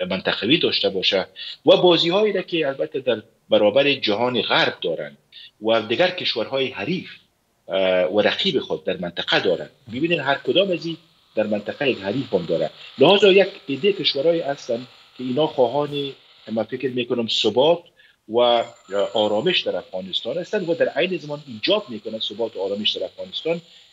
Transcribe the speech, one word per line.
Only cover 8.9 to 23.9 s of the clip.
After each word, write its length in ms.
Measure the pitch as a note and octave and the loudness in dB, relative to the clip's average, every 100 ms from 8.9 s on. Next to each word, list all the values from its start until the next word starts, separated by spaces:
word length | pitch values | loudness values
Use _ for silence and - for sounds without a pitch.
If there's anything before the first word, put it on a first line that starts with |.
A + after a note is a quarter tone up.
| F2+ | -6
منطقه 440 | F2 - - D#3+ | -6 -6 -2 0
دارن. 280 | G2+ D#2+ D2+ _ - | 2 0 -4 _ -12
ببینید 260 | A#2+ E3+ E3 | -4 -2 0
هر 160 | C3+ | 0
کدام 360 | C#3 - C#3 G3 | -2 0 2 2
از 160 | E3+ E3 | -2 -6
این 100 | D#3+ _ _ _ | -10 _ _ _
در 120 | - G#2 | -4 -2
منطقه 440 | G#2 G#2+ - C#3 | -2 -4 -4 -2
یک 80 | G#2+ | -2
حریف 360 | G2 B2+ C3 | -4 -4 -2
هم 100 | G2 E2+ | -4 -2
داره. 240 | D#2+ D#2+ - - - | -2 -2 -6 -18 4
لذا 340 | C#3+ G3+ G#3 | 6 6 6
یک 160 | F#3+ F#3+ - - | 6 4 -2 -8
عده 240 | C3+ G3 | -2 0
کشورهایی 480 | G3 C#3 C#3 D#3+ E3 | 0 -2 0 0 0
هستن 460 | C#3 C#3+ - A#2 B2+ _ _ - | -2 -6 -4 -6 -6 _ _ -10
که 60 | |
اینا 220 | B2+ B2+ D#3 | -4 0 0
خواهان، 640 | C#3 A#2+ C#3 D3 C#3+ C#3 - _ - - | 2 2 2 -2 -4 -6 -8 _ -20 -6
من 100 | A2+ | -4
فکر 280 | - C3 C3+ | -4 -4 -4
می‌کنم، 380 | B2 A#2+ A#2+ A2+ | -2 -2 -2 -2
ثبات 500 | - A2 G#2+ D3 E3+ - _ _ _ - | 0 2 4 4 4 -2 _ _ _ -4
و 300 | A2+ A#2+ A#2+ A2+ - - G2+ G2 | 2 4 4 0 -8 -6 -2 0
آرامش 460 | A2+ G#2+ G#2 E3 F3+ | 2 2 2 0 0
در 160 | - F#2 | -2 -4
افغانستان 640 | - F#2 F#2+ F2 - F3 | -6 -10 -8 -8 -6 -6
هستند 300 | E3+ G#3+ E3+ | -4 -4 -2
و 60 | |
در 140 | E3 B2 | 0 0
عین 300 | C3+ F3+ F3 | 0 -2 -4
زمان 240 | D3 D3 C#3+ | -6 -12 -12
ایجاب 440 | A2 D#3 G3+ E3 | -8 0 0 0
می‌کنند 300 | G#2+ A2+ A2 | -10 -10 -8
ثبات 360 | - G#2 A2+ F#2+ | -8 -6 -6 -4
و 40 | |
آرامش 360 | G2 G2+ G2+ F#2+ | -4 -2 -4 -4
در 80 | |
افغانستان، 560 | F#2 - F#2 - D#3 E3+ - - - | -6 -8 -12 -8 -4 -6 -6 -20 -8